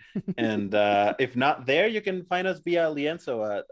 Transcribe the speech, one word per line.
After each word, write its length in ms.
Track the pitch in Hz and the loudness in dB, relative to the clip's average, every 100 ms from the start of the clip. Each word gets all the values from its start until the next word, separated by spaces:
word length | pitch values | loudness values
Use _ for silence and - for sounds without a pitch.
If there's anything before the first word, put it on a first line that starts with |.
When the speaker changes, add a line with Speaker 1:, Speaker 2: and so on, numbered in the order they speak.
| - | -12
Speaker 1:
<laughs> 240 | - - 147 | -8 -6 -2
Speaker 2:
And, 380 | 113 107 98 | -2 -2 0
uh, 400 | 104 104 101 104 107 | 2 4 4 4 2
if 160 | 127 123 | -2 0
not 300 | 135 147 127 | 0 0 0
there, 200 | 147 214 | 2 2
you 140 | 214 | 0
can 240 | 202 185 | -4 -6
find 240 | 175 180 190 | -4 -2 -2
us 100 | 180 | -4
via 220 | 175 170 160 | -2 0 0
Lienzo 720 | 147 147 170 - 117 107 101 | 0 -4 -4 -6 -4 -2 -4
at, 60 | - | -6